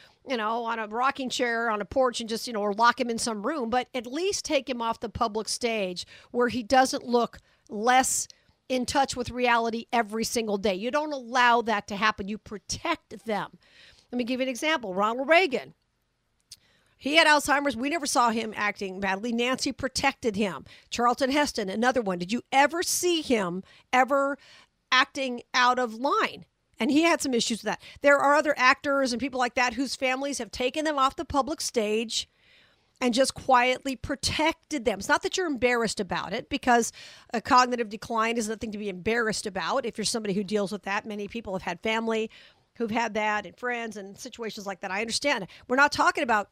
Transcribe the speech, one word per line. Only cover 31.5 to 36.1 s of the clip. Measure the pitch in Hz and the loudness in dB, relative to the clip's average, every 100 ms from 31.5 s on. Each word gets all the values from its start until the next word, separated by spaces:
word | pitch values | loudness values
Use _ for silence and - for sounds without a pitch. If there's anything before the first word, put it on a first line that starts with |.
| 320 | -4
stage | - 240 208 220 233 - - _ _ _ _ _ _ _ | -4 -2 0 -2 -2 -4 -6 _ _ _ _ _ _ _
and | 247 | 0
just | 233 262 | 2 0
quietly | - - 247 247 254 277 254 | -2 2 4 4 0 -4 -6
protected | - 285 - - 311 311 - 302 | -6 -4 -2 0 0 -2 -6 -4
them. | 226 196 | -2 -2
It's | 202 | 0
not | 302 | 0
that | 392 - | 0 -4
you're | 349 | -4
embarrassed | 254 247 240 226 - | 0 2 2 0 -2
about | 190 | -4